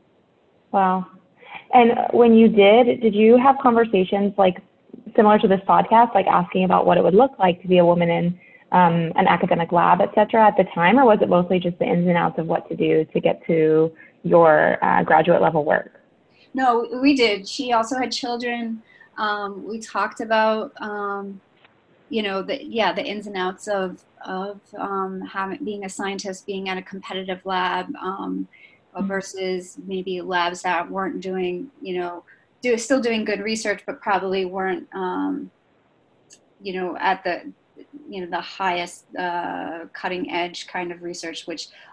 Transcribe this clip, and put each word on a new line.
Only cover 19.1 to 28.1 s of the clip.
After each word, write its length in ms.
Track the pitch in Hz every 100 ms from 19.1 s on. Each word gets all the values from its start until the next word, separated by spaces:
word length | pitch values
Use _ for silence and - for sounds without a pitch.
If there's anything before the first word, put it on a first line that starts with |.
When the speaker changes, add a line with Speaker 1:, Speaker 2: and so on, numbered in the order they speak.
| -
Speaker 2:
Um, 460 | 214 208 202 196 -
we 100 | 220
talked 420 | - 202 214 -
about, 520 | 226 220 220 220 202 -
um, 600 | 208 208 202 202 196 196 _ _ _ _ _ _ -
you 140 | 226
know, 200 | 202 196
the, 220 | 185 185
yeah, 280 | - 220 196
the 120 | 180
ins 220 | 185 208 208
and 100 | 190
outs 320 | 185 190 214
of, 340 | 196 185 180 _ - -
of, 340 | 185 196 202 _ 202
um, 440 | 196 196 190 190
having, 440 | 190 196 190 -
being 200 | 196 208
a 40 | 190
scientist, 580 | - 196 196 202 190 -
being 220 | 190 190
at 100 | 185
a 40 |
competitive 580 | 185 196 - 190 190 185
lab, 500 | 190 185 180 180 185 -
um, 520 | 185